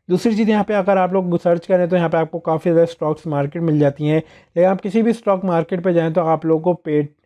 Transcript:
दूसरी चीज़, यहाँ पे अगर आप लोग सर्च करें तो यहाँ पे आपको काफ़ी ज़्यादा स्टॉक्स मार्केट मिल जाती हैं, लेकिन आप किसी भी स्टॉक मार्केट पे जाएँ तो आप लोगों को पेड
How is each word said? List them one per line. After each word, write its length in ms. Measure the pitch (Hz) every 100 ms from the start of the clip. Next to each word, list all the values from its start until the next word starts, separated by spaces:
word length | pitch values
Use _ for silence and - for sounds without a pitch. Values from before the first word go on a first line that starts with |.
| -
दूसरी 260 | 180 240 214
चीज़, 140 | 220
यहाँ 140 | 214
पे 100 | 202
अगर 240 | 208 185 190
आप 160 | 180
लोग 240 | 190 180 170
सर्च 260 | 175 170 -
करें 240 | 185 180
तो 60 | 180
यहाँ 140 | 165
पे 80 | 165
आपको 220 | 160 170
काफ़ी 300 | - 160 180
ज़्यादा 140 | 165 165
स्टॉक्स 360 | - 151 151 165
मार्केट 340 | 143 143 170
मिल 180 | 165 151
जाती 280 | 143 139 151
हैं, 140 | 156 156 - _ 170
लेकिन 140 | 180
आप 120 | 190
किसी 200 | 202 226
भी 120 | 226
स्टॉक 320 | 226 - 190 185
मार्केट 380 | 170 170 185
पे 100 | 185
जाएँ 200 | 170 165
तो 80 | 165
आप 220 | 160 160 160
लोगों 160 | 160
को 180 | 170 170
पेड 280 | - 151 147 _